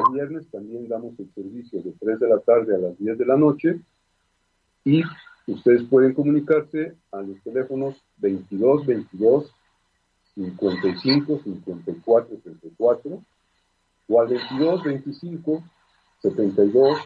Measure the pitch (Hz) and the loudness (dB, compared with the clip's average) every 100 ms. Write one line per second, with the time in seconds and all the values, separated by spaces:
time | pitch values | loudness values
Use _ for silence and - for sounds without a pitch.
0 | 127 135 143 160 - 101 104 117 117 113 | 2 0 -6 -10 -12 -16 -12 -12 -8 -8
1 | 120 117 95 - 98 120 120 98 - - | -8 -14 -16 -14 -14 -14 -12 -10 -10 -8
2 | 107 110 120 107 - 117 110 95 90 87 | -4 0 2 2 4 2 4 -2 -2 -4
3 | 107 113 123 139 151 143 160 170 _ _ | -6 -2 0 4 4 2 -2 -4 _ _
4 | _ _ _ _ _ _ _ _ 135 156 | _ _ _ _ _ _ _ _ 2 2
5 | 165 - - _ - 101 123 120 120 131 | 2 -8 -20 _ -12 -2 4 4 4 4
6 | 131 131 143 147 139 151 151 156 165 - | 4 2 2 0 2 -2 -2 -6 -8 -10
7 | _ 98 98 98 - 127 131 135 139 139 | _ -12 -12 -12 -6 -6 -4 -6 -6 -8
8 | _ - 101 95 - 98 120 143 139 113 | _ -6 -4 -4 -6 0 2 2 2 -4
9 | 117 92 110 143 147 _ _ _ _ _ | -4 0 4 4 0 _ _ _ _ _
10 | _ _ _ 101 92 - 101 90 92 90 | _ _ _ -12 -10 -2 -2 0 -2 -2
11 | 131 143 143 143 107 92 - 87 95 85 | 0 0 0 -6 -6 -12 -10 -10 -10 -8
12 | - 117 - 110 87 82 80 - 117 120 | 2 2 2 -16 -18 -20 -20 -2 0 0
13 | 143 180 _ _ _ _ _ _ _ _ | -4 -14 _ _ _ _ _ _ _ _
14 | - 113 117 123 120 131 160 185 151 135 | 0 2 2 -2 -4 -2 0 0 -2 -6
15 | 143 - 175 165 151 160 - _ _ _ | -8 -12 -12 -10 -6 -6 -6 _ _ _
16 | _ _ 101 - 101 101 101 117 135 151 | _ _ -4 0 -2 2 4 6 4 2